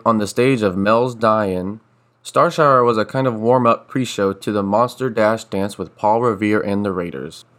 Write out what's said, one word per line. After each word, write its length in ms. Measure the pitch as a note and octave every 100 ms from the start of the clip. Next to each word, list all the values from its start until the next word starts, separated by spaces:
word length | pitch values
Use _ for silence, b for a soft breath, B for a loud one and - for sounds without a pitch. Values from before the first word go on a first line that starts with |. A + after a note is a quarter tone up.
| A2+
on 140 | A2
the 80 | G2+
stage 340 | - B2+ B2+
of 160 | G#2 F#2
Mel's 380 | G2+ A#2 B2+ A2+
Die-In, 680 | A2+ A2 G2+ F2+ F#2 A2 _ _ _ _
Star 280 | - - E3+
Shower 320 | E3 D3 C3
was 140 | A#2+ A2
a 80 | G#2
kind 220 | C3+ C3
of 80 | A2
warm-up 520 | A2+ B2+ A#2+ - -
pre-show 420 | C3+ A#2+ - G2
to 200 | G2 -
the 120 | G#2
Monster 460 | G2 G#2 B2 - C3
Dash 340 | A2 G#2+ A2+ -
Dance 320 | G2 G2+ -
with 180 | E2 -
Paul 240 | G#2+ A#2
Revere 400 | A#2+ G2 G#2+ G#2+
and 240 | G2+ G2+ G#2
the 60 |
Raiders. 500 | F2+ F2 C2+ D2+ - -